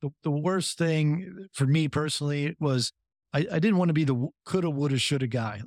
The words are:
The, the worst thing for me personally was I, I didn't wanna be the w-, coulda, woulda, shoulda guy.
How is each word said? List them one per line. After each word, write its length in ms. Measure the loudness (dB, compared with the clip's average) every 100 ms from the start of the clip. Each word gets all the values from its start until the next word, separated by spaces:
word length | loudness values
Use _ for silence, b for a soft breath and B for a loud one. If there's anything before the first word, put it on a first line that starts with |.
The, 80 | -10 -8
the 80 | -4
worst 460 | -2 0 0 0 -2
thing 680 | 0 2 2 0 -4 -14 -10
for 120 | -2 2
me 220 | 4 2
personally 720 | 0 -2 -2 -2 -2 -4 -2
was 320 | 0 0 -2 -6 _ _ _
I, 80 | -4
I 200 | -2 0
didn't 180 | 2 4
wanna 160 | 4
be 100 | 2
the 120 | 2 2
w-, 160 | -2 -6 -4
coulda, 240 | -2 0
woulda, 280 | 0 0 0
shoulda 300 | 0 0 -2
guy. 340 | -2 -4 -6